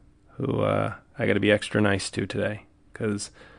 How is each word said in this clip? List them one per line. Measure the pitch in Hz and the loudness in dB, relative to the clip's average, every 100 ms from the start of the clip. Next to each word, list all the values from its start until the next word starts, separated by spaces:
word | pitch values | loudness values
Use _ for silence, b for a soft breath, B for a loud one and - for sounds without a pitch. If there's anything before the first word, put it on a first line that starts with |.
| - _ _ - | -20 _ _ -6
who, | 123 113 | -2 0
uh, | 107 104 104 - - - | 2 0 -2 -6 -12 -4
I | 107 | 0
gotta | 104 | 2
be | 104 | 4
extra | 104 - 110 | 2 2 2
nice | 104 98 - | 4 2 -2
to | - 101 | -4 -4
today, | 107 98 104 - _ _ | -2 -4 -4 -12 _ _
'cause | - 113 101 - b b | -6 -4 -2 -6 b b